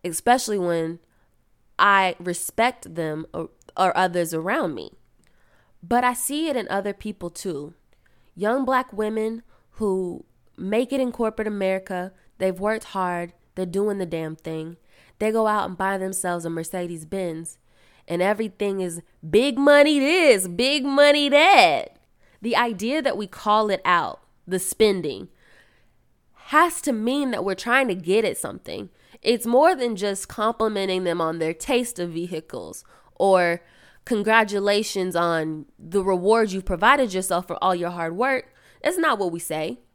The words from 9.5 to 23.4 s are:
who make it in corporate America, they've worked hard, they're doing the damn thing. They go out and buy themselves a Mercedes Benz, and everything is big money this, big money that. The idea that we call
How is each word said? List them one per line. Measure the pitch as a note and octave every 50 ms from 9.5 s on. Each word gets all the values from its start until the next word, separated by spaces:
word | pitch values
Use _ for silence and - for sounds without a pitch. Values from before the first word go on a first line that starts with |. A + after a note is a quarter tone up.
| _ _ _ _
who | _ - A3 G3+ F#3+ F#3+ F#3 F3+ - - - _ _ _ _ _ _
make | - F#3 F#3+ G#3 A3+ C4 A#3+
it | C4+ C#4
in | C4 B3
corporate | A3+ - A#3 A3 A3 A3 A3 G#3+
America, | G#3 G3+ G3 F#3+ F#3+ F#3+ F#3+ - F#3+ F3+ F3+ F#3+ - _ _ _ _ -
they've | F#3 F#3+ F#3 F3+
worked | G3 G#3+ A3 A3 -
hard, | - - G3 F#3 F3+ F3 F3 F3 F3 _ _ _ _ _
they're | - F#3
doing | F3 E3 G3 G3+ G#3+ G3+ G3
the | F#3
damn | E3 E3+ D#3+ D#3+ D#3+ D#3+
thing. | - _ E3 D#3+ D#3+ D#3 E3 E3+ _ _ _ _ _ _ _ _ _
They | G#3 A3
go | A3 A3+ A3 G#3+
out | G#3+ G#3 F#3+ -
and | F#3
buy | - F#3+ F#3+ G3 F#3+
themselves | F#3+ F#3+ F#3+ - - F3+ F3 E3+ E3
a | E3
Mercedes | E3 E3 E3+ - - F#3 F3 E3+ F3 D#3+ D#3+
Benz, | D#3 G3 G3 F#3 F3 D#3+ D#3+ E3 - - _ _ _ _ _ _ _ _ _ _ -
and | E3+ F3
everything | F3+ G3 G#3+ G3+ A3+ G#3+ - _ G#3 G3+ G3 F#3+
is | F#3 F3 E3 E3+ - _ _ _ - D#3+
big | D3 A3 B3+ C#4+ A#3 B3+
money | C#4 D4 D4 D4 C#4+ D4+ D4+ C#4+
this, | C4+ C#4+ E4+ F#4+ E4+ D4 A#3 F#3+ F#3 F3+
big | F3 F3 A#3+ C4+ D4 D4+ B3+
money | C#4 C#4 C#4 C#4+ D4 D4 D4 C#4+ C#4+
that. | C#4 C#4+ D#4 F#4+ G4 C#4 G3 E3 D3 A#2 - - _ _ _ _ _ _ _ _ _ _
The | - A#3 A3+
idea | G3+ A#3+ A#3+ A3 E3+ G3+ A#3 C#4 D#4+
that | C4 C4+ -
we | - G#3 F#3+
call | - -